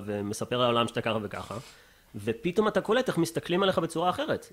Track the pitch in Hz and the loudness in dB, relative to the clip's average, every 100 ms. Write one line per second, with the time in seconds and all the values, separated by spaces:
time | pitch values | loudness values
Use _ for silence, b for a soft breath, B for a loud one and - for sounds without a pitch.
0 | 101 104 101 107 117 123 123 117 113 120 | -2 -2 -2 -4 -2 2 4 4 2 0
1 | 113 110 104 101 92 101 - B B B | -2 -2 -2 -8 -8 -10 -12 B B B
2 | B 110 104 - 175 175 208 196 185 233 | B -6 -4 -2 0 2 2 2 2 2
3 | 247 170 156 - - 175 196 185 165 160 | 2 2 0 0 0 2 2 2 0 0
4 | 180 180 294 110 - | 0 0 -2 -4 -6